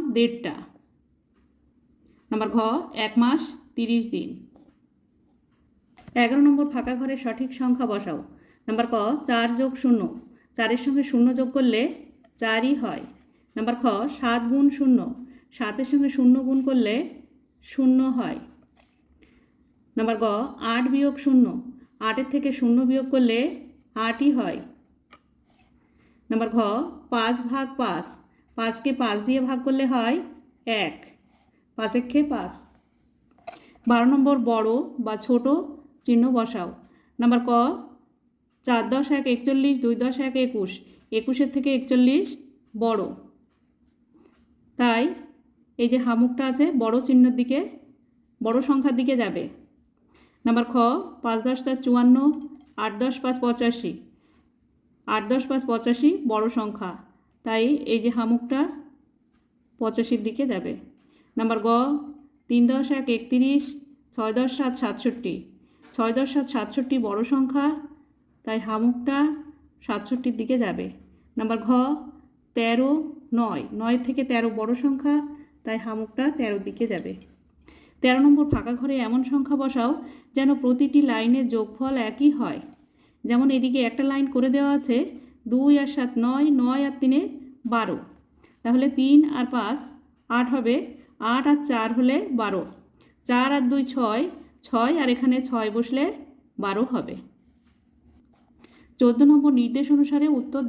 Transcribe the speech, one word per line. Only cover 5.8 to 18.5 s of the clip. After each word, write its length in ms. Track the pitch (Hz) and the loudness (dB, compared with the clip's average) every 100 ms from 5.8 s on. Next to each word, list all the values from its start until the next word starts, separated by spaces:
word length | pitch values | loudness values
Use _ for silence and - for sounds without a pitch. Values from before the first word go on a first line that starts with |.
| _ _ - 240 | _ _ -6 0
এগারো 200 | 233 277 285 | 2 6 6
নম্বর 180 | 277 285 | 4 0
ফাঁকা 220 | 254 247 247 | -4 -6 -4
ঘরের 200 | 269 262 | -6 -6
সঠিক 260 | 247 233 262 - | -6 -6 -8 -4
সংখ্যা 260 | 254 247 233 | -2 0 -2
বসাও। 280 | 202 196 147 - - _ _ - | -4 -6 -8 -10 -20 _ _ -6
নাম্বার 180 | 220 233 | -2 -2
ক, 20 | 226 214 294 - | 0 -2 -2 -2
চার 200 | 233 233 240 | 0 0 0
যোগ 120 | 262 262 | -2 0
শূন্য, 200 | 254 226 175 - - _ _ - | 2 2 0 -8 -18 _ _ -4
চারের 240 | 220 247 | -2 -2
সঙ্গে 200 | 277 277 262 | 0 -2 0
শূন্য 160 | 240 247 254 | 2 2 2
যোগ 100 | 247 277 | -2 0
করলে 240 | 247 214 294 - - _ _ - | 2 2 -2 -6 -18 _ _ -6
চারই 320 | 226 226 254 277 | -2 0 0 0
হয়। 220 | 220 151 - - _ _ _ 214 | -4 -8 -12 -20 _ _ _ -6
নাম্বার 200 | 220 240 | -2 0
খ, 20 | 240 202 294 - | 0 0 -2 -4
সাত 240 | 247 240 233 | -2 -2 0
গুণ 140 | 269 285 277 | 2 2 2
শূন্য, 220 | 262 233 180 - - - _ - | 4 4 2 -10 -16 -20 _ -8
সাতের 320 | 214 208 262 | -6 -6 0
সঙ্গে 200 | 285 277 277 | 2 2 4
শূন্য 180 | 247 262 262 | 4 4 4
গুণ 120 | 269 262 | 0 2
করলে 260 | 254 208 233 370 - - _ _ _ - | 0 2 0 -4 -12 -20 _ _ _ -12
শূন্য 340 | - 262 262 262 233 | 0 2 4 2 -2
হয়। 200 | 185 - - | -4 -8 -14